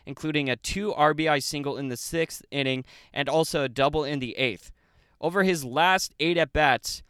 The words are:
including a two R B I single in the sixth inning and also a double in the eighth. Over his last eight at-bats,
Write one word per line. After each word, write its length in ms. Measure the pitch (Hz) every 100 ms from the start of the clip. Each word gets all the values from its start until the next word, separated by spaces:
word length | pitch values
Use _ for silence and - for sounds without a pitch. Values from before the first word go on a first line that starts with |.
including 460 | - 139 156 151 135
a 60 | 120
two 360 | - 190 208
R 220 | - 151
B 140 | 151 156
I 100 | 147
single 380 | - 147 143 123
in 120 | 135
the 80 | 120
sixth 460 | - 165 165 - -
inning 340 | 143 135 131 - - -
and 160 | - 143
also 340 | 160 160 160
a 60 | 131
double 360 | 120 139 156
in 140 | 143 143
the 180 | 120 -
eighth. 360 | 131 90 - - _ _ _ _
Over 240 | 160 190
his 200 | 190 165
last 480 | 127 143 175 185 - -
eight 180 | 165 170
at-bats, 680 | 151 151 147 120 - -